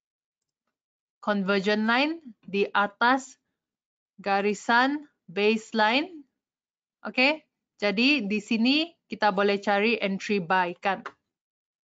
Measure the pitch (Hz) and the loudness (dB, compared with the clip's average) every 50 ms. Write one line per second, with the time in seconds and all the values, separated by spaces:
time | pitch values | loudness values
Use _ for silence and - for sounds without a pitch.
0 | _ _ _ _ _ _ _ _ _ _ _ _ _ _ _ _ _ _ _ _ | _ _ _ _ _ _ _ _ _ _ _ _ _ _ _ _ _ _ _ _
1 | _ _ _ _ - 214 208 202 190 185 202 202 185 208 208 214 220 226 233 254 | _ _ _ _ -4 -2 -2 0 0 0 0 0 2 0 0 0 2 2 2 2
2 | 285 302 330 330 - 247 - _ _ - 180 202 196 - - 202 202 - - - | 2 0 -2 -6 -12 -18 -20 _ _ -4 -2 -2 0 0 0 0 0 -2 -2 0
3 | 233 240 262 262 - - - _ _ _ _ _ _ _ _ _ _ _ _ _ | 2 2 2 2 -2 -6 -18 _ _ _ _ _ _ _ _ _ _ _ _ _
4 | _ _ _ - 185 196 196 196 202 208 202 - - - 233 240 254 277 294 302 | _ _ _ -10 -4 -2 0 0 0 0 -2 -2 -2 0 2 2 2 2 0 -4
5 | 294 - _ _ _ - 165 202 208 214 226 220 - - - 220 214 214 233 277 | -8 -14 _ _ _ -10 -4 0 2 2 2 0 -2 -4 -2 0 2 2 2 0
6 | 330 381 339 302 277 _ _ _ _ _ _ _ _ _ _ _ _ _ _ _ | -2 -4 -8 -18 -20 _ _ _ _ _ _ _ _ _ _ _ _ _ _ _
7 | - 220 - 254 254 285 311 311 - _ _ _ _ _ _ - 208 208 196 214 | -16 -6 -2 0 0 2 0 -2 -6 _ _ _ _ _ _ -4 -4 -2 0 2
8 | 240 277 302 269 208 196 214 214 - - 240 220 226 254 277 302 330 339 - _ | 2 2 2 2 0 -2 -4 -4 -2 -2 0 2 2 2 2 2 0 -4 -8 _
9 | _ - 220 - - 208 196 196 202 202 202 202 202 214 202 202 208 233 233 - | _ -16 -6 -2 0 0 2 2 2 2 0 0 0 0 0 2 2 0 0 0
10 | - 196 196 190 - - 208 196 170 156 190 185 180 175 180 - - 196 - - | -2 -4 -4 -4 -4 -2 -2 -2 0 0 0 0 0 -2 -4 -6 -4 -4 -4 -4
11 | - - - _ _ _ _ _ _ _ _ _ _ _ _ _ | -6 -14 -18 _ _ _ _ _ _ _ _ _ _ _ _ _